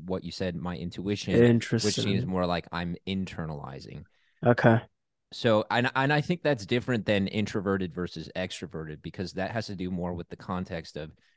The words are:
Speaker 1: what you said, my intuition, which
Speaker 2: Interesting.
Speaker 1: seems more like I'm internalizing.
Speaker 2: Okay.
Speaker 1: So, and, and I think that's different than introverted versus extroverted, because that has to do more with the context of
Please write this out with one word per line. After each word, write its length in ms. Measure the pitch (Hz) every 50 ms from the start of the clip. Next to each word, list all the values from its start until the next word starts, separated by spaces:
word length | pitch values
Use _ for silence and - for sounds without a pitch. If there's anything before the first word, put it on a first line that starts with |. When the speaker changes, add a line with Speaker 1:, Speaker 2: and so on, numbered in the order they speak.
| 78
Speaker 1:
what 200 | 90 92 92 -
you 80 | 87 -
said, 240 | - 117 - 87
my 200 | 85 82 90 90
intuition, 580 | 65 82 87 - - 87 98 104 98 - - 95
which 140 | 117 120 120
Speaker 2:
Interesting. 560 | 117 117 - - - 113 110 107 98 - -
Speaker 1:
seems 220 | 104 101 95 -
more 180 | 90 92 92 90
like 220 | 87 87 85 - - -
I'm 240 | 85 87 87 85 - -
internalizing. 960 | - 95 95 95 90 - - 82 80 78 71 69 65 67 69 - - - 73 - _ _ _ _ _ _ - -
Speaker 2:
Okay. 360 | 120 120 - - 120 113 113 - - _ _ _ _ _ _ _ _ -
Speaker 1:
So, 320 | - - 120 110 107 107 -
and, 220 | - 117 123 123 -
and 180 | 131 135 139 151
I 80 | 151
think 220 | 147 - 180 175 -
that's 240 | 151 147 113 95
different 400 | - 123 123 - - 127 113 90
than 220 | - 107 101 98 -
introverted 680 | - 107 104 95 - 113 87 98 98 98 92 87 76
versus 340 | 90 87 85 - 80 78 - -
extroverted, 680 | 90 92 92 - - - 80 - 80 80 76 76 73
because 340 | - 82 - - 95 85 82
that 180 | 95 92 87 -
has 160 | 117 110 -
to 80 | 101
do 160 | 87 92 92 92
more 200 | 87 87 87 87
with 160 | 85 85 -
the 80 | -
context 600 | - - - 92 90 92 - 92 85 80 - -
of 160 | - 78 80 85 _ _ _ _